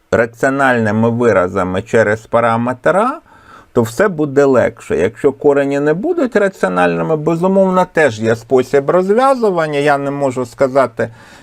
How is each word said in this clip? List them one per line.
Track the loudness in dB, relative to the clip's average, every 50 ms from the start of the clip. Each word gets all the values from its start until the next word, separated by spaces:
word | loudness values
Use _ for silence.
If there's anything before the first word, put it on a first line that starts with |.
| _ _
раціональними | 0 0 0 0 -2 -2 -2 -2 0 0 0 0 2 0 0 0 0 0 0 0
виразами | 0 0 2 2 2 2 0 0 -2 -2 -4 -2 -4 -6
через | -4 -2 0 2 2 2 0 -2 -4
параметр | -4 -2 0 0 0 0 0 -2 -4 -6 -4 -2 0 0 2
а, | 0 -2 -4 -8 -12 _ -20 -20 -20 -20 -20 -20 -18 _ -2
то | -2
все | -2 -2 0 -2 -2 0
буде | 0 -2 -4 -2 2 2 2
легше. | 4 4 2 2 0 -2 -6 -8 -6 -4 -2
Якщо | -2 -2 -2 -2 -2 -2
корені | -2 0 2 2 2 2 0 -2 -2 -2
не | 0 -2 -2
будуть | -2 -2 -4 -2 -2 -2 -2 0
раціональними, | 0 -2 -2 -2 -2 -4 -2 0 0 0 0 0 -2 -4 -2 -4 -2
безумовно, | -2 -2 -2 0 0 0 2 2 2 2 2 0 0 0 0
теж | 0 0 0 0 0
є | -2 -2 -2
спосіб | -2 -2 0 0 0 2 2 0 0 0 2
розв'язування. | 0 0 0 0 0 2 2 2 2 2 0 -2 0 -2 -2 -2 -2 -2
Я | 0 0 0 0
не | -2 -4
можу | -4 -4 -4 -4 -4 -4 -6
сказати, | -6 -4 -2 -2 0 2 2 0 0 -2 -4 -6 -6 -8 -12 -20 -20 -20 -20